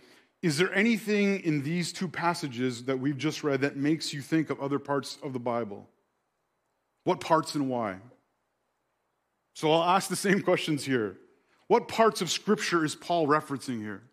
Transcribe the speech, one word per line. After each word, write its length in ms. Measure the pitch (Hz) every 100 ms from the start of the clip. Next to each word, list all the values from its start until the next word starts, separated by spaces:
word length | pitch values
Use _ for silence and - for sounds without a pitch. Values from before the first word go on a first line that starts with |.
| - - _ _
"Is 160 | 170 143
there 160 | 180
anything 720 | 196 226 214 202 208 202 196
in 180 | 170 151
these 300 | 139 175 165
two 160 | - 180
passages 760 | - 170 165 147 117 127 117 123
that 120 | 131
we've 180 | 135 139
just 280 | 151 151
read 160 | 151 135
that 160 | 139 139
makes 360 | 147 156 -
you 80 | 147
think 300 | - 160 147
of 80 | 127
other 220 | 139 143
parts 360 | - 143 127 -
of 100 | 151
the 60 | 127
Bible? 500 | 120 120 107 101 101 _ _ _ _ _ _ _ _ _ _ _
What 160 | 160 185
parts 340 | - 160 -
and 160 | 151 135
why?" 280 | 123 107 92 120 - _ _ _ _ _ _ _ _ _ _ _ _ _ -
So 140 | 156
I'll 140 | 165
ask 260 | 175 185 -
the 60 | 180
same 260 | - 190
questions 420 | 180 180 - 143
here. 320 | 135 127 101 - - _ _ _ -
What 180 | 226 240
parts 340 | - 220 214
of 80 | 170
Scripture 560 | - - 208 - 175
is 120 | 151 -
Paul 320 | - 175 143
referencing 520 | 151 147 135 - 117
here? 220 | 107 98 117